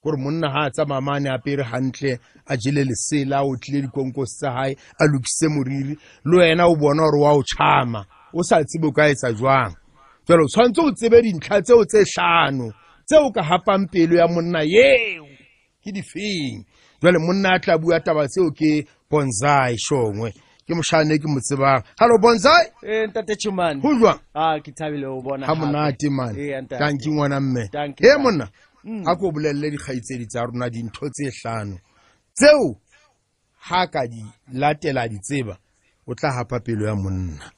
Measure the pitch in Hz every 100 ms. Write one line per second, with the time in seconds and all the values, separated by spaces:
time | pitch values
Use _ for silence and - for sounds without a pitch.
0 | 156 147 135 160 156 139 147 - 147 135
1 | 139 143 139 131 143 143 120 123 131 -
2 | 139 120 _ _ - 135 120 143 135 113
3 | - 151 139 139 139 127 - 143 135 139
4 | 131 127 127 - 143 123 135 139 - -
5 | 151 139 123 - 160 151 131 139 135 151
6 | - _ 147 180 170 165 175 160 147 151
7 | 160 143 147 147 123 - 147 143 123 110
8 | 98 _ _ 165 170 180 143 165 156 123
9 | 151 143 127 107 131 135 110 82 _ _
10 | _ _ - 170 147 - 247 220 311 185
11 | 226 233 226 165 - 202 214 240 208 214
12 | 196 - 175 170 147 135 117 - _ _
13 | - 311 277 202 156 240 226 196 196 185
14 | 165 170 170 175 170 170 156 202 269 254
15 | 220 175 143 135 _ _ _ _ 202 196
16 | - 175 208 185 135 107 - _ _ _
17 | 165 180 165 196 190 185 196 165 165 165
18 | 175 151 143 190 170 143 156 151 - _
19 | _ 147 135 101 143 143 127 117 - 143
20 | 113 101 113 - _ _ - 170 - 160
21 | 156 156 151 135 - 139 139 135 - -
22 | 233 226 233 226 233 339 330 _ - 220
23 | 220 220 214 208 214 185 175 139 262 262
24 | 214 135 _ 151 160 151 151 131 156 147
25 | 135 131 127 135 139 160 147 147 151 127
26 | 147 135 120 107 143 135 127 127 147 143
27 | 151 151 143 139 135 123 104 147 147 135
28 | 233 294 262 175 101 _ _ _ 180 220
29 | 165 175 190 151 151 143 151 147 - 127
30 | 117 127 113 120 117 120 123 113 113 -
31 | 143 - 139 - 120 113 104 92 _ _
32 | _ _ _ - 285 302 175 104 _ _
33 | _ _ _ _ _ _ - 180 180 151
34 | 120 117 107 _ - 127 143 147 160 131
35 | 117 104 - 143 113 90 _ _ _ _
36 | - 123 151 123 117 123 120 110 104 104
37 | 95 95 90 76 -